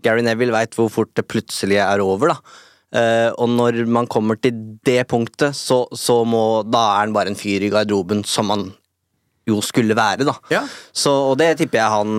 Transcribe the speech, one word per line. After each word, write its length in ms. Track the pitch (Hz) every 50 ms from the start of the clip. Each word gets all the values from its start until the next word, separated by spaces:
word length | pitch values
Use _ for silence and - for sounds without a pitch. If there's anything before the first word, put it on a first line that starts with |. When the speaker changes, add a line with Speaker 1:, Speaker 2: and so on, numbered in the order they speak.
| -
Speaker 1:
Gary 200 | 117 110 117 120
Neville 280 | 117 113 113 123 123 113
vet 220 | 110 113 117 -
hvor 140 | - 117 110
fort 220 | - - 110 - _
det 140 | - 107 _
plutselig 480 | - 113 - - - - - 95 98
er 240 | 101 101 92 101 101
over, 280 | 101 95 95 98 131 170
da. 100 | 165 131 _ - - - - - _ _ _ _ -
Eh, 380 | 117 117 113 113 117 113 117 -
og 120 | - 120 117
når 360 | 120 120 120 120 117 117 117
man 200 | 117 117 117 120
kommer 340 | 120 - 120 107 110 110 110
til 380 | - 127 120 113 110 110 107 110 _
det 240 | 139 123 123 123 _
punktet, 440 | - 120 117 113 _ - 156 143 143
så, 320 | - - - 131 127 123 - -
så 320 | 117 - - 123 120 117
må, 400 | 117 117 113 110 110 113 110 107 110
da 100 | 113 117 117 107 101
er 80 | 101 104
han 60 | 110 107
bare 140 | 104 98 92
en 60 | 101
fyr 240 | 98 - 104 101 98 98
i 80 | 104
garderoben 540 | 101 107 107 104 104 101 92 87 104 104 101
som 220 | - - - 110
man 260 | 101 104 104 95 92 98 _ _ _ _ _ _ _ _ _ _ _ _ _ _
jo 140 | - 107 104
skulle 320 | 104 - - - 120 107 107
være, 300 | 117 113 104 98 95 135
da. 80 | 147 131 - _ -
Speaker 2:
Ja. 140 | 156 196 277 277 - - - - _
Speaker 1:
Så, 160 | - - 151 139 139 139 135 135
og 40 |
det 220 | 127 156 165 160 -
tipper 240 | 170 - - 113 110
jeg 80 | 110
han, 240 | 107 107 104 107 107